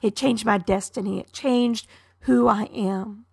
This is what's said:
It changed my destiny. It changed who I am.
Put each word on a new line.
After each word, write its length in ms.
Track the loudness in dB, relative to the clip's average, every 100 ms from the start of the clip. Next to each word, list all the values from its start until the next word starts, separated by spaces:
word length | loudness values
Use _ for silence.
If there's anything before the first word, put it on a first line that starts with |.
It 140 | -2
changed 320 | 0 0 0 0
my 120 | 0
destiny. 600 | 2 -2 -2 -8 -6 -6
It 140 | -8
changed 560 | -6 0 2 2 -2 -8 -20 _ _
who 260 | 2 4 4
I 200 | 2 -2
am. 600 | -4 -2 -2 -6 -12 -20